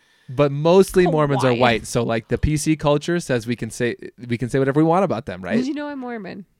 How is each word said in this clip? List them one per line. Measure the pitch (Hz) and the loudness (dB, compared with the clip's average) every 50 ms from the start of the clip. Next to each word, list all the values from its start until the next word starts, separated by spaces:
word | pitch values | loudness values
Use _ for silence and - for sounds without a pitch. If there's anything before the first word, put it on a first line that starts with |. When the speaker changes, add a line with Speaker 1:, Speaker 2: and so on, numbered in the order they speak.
| _ _ _ _ _ | _ _ _ _ _
Speaker 1:
but | - 127 131 147 139 | -6 0 0 0 0
mostly | 139 143 156 165 180 196 190 - - 185 180 | 0 0 2 4 6 6 6 6 4 2 4
Mormons | 165 165 151 147 143 139 131 131 | 4 2 2 2 2 2 2 2
are | 127 | 2
Speaker 2:
Hawaii. | 120 117 | 2 4
Speaker 1:
white. | 127 120 110 107 110 | 4 2 2 0 -2
So, | - - 123 | -4 -2 -2
like, | 113 - 113 113 - - | 0 0 -2 -4 -4 -4
the | 123 110 | -4 -2
P | - 147 151 | 0 0 -2
C | 147 - 156 156 | 0 0 0 0
culture | 147 151 147 147 147 - 175 175 175 | 0 2 0 0 0 0 -2 -4 -4
says | - - 131 117 107 | -2 -2 -4 -4 -2
we | 120 120 | -4 -6
can | - 120 110 | -6 -8 -8
say, | - - 123 117 - - - - - - 123 | -6 -4 -4 -4 -4 -6 -12 -18 -18 -12 -6
we | 120 120 - | -4 -4 -4
can | 127 117 | -2 -2
say | - | 0
whatever | 135 135 135 135 151 | 0 2 2 2 4
we | 160 | 4
want | 160 170 190 202 | 4 4 2 2
about | 151 110 107 - | 0 -2 -4 -6
them, | - 92 92 92 | -8 -10 -8 -4
right? | 90 214 | -2 -2
Speaker 2:
Did | 240 254 | -2 -2
you | 277 285 | -2 -4
know | 294 294 | -6 -8
I'm | 294 285 262 | -10 -10 -10
Mormon? | 247 247 240 220 190 180 180 202 175 _ _ | -10 -10 -10 -10 -12 -12 -14 -16 -18 _ _